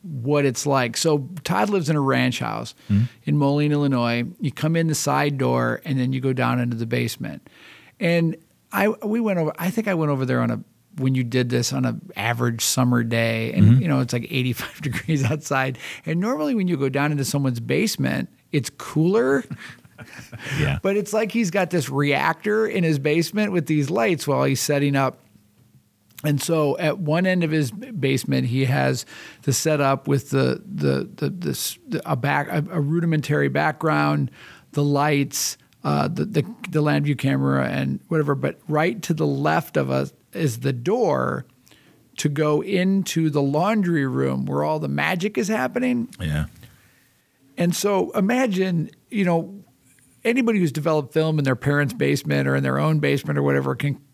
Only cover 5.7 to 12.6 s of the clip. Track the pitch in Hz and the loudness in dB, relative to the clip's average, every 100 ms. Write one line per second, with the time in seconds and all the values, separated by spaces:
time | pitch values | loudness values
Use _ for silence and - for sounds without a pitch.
5.7 | 117 - 131 127 131 131 127 123 123 120 | -2 -2 0 0 0 0 0 2 2 0
6.7 | 117 113 120 117 - 139 - - - - | -2 -2 -2 -2 -4 -10 -10 -18 -20 -20
7.7 | - - _ 175 170 165 - _ _ _ | -20 -20 _ 0 2 0 -2 _ _ _
8.7 | 196 202 214 214 226 220 180 156 - 175 | 0 0 0 -2 -2 0 0 -2 -2 -2
9.7 | 226 214 175 151 139 127 123 117 113 - | -2 -2 0 0 0 0 0 0 -2 -8
10.7 | _ _ - 131 131 120 127 123 123 120 | _ _ -2 0 2 2 0 2 0 0
11.7 | 135 123 110 - - 107 120 123 113 | 0 -2 -2 -10 -4 -2 0 0 0